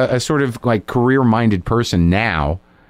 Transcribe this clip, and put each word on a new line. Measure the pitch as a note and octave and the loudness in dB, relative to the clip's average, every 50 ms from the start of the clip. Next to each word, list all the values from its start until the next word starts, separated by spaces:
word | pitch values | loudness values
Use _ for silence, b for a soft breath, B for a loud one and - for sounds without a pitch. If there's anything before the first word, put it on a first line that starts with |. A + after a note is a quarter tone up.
| C3 - B2+ | 2 0 0
a, | |
a | B2 | -2
sort | - - D#3 C#3+ C#3 | -2 -2 -2 -2 -2
of, | B2+ A2+ - - | -2 -4 -4 -2
like, | B2 A2+ G2+ - | -2 -2 -2 -2
career-minded | - - B2 A#2+ B2+ C3 C3+ B2+ A#2 A2 A#2 A#2 A2 G2+ F2+ - | -4 -2 0 2 2 2 2 4 2 2 2 2 0 0 -2 -2
person | - A2+ A#2 A#2+ - - F2 E2+ E2+ | -2 -2 -2 -2 0 0 0 2 2
now | F#2 G#2 A2+ A2+ F2 D#2 C#2+ C#2+ D#2+ - b b b b b | 2 0 0 -2 -2 -2 -2 -2 -4 -6 b b b b b